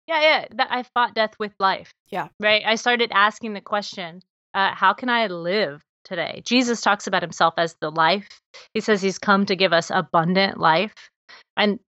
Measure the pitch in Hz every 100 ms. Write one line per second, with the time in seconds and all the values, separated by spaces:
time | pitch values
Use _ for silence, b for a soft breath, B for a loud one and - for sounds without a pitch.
0 | - 320 311 254 - 220 262 247 233 247
1 | 233 226 214 - 208 - 190 175 - _
2 | _ 185 151 - 208 214 208 226 240 240
3 | 233 196 208 - 220 202 - 208 196 202
4 | 165 180 - _ _ 196 196 - 196 202
5 | 247 233 214 170 170 208 160 147 _ _
6 | - 175 151 - - 240 240 220 208 208
7 | 202 190 165 - 165 175 165 - 156 160
8 | 160 202 - - _ B B 220 220 202
9 | 190 - - 196 202 180 185 170 - 185
10 | 160 170 160 185 196 - 165 160 214 -
11 | - _ _ B _ - 208 196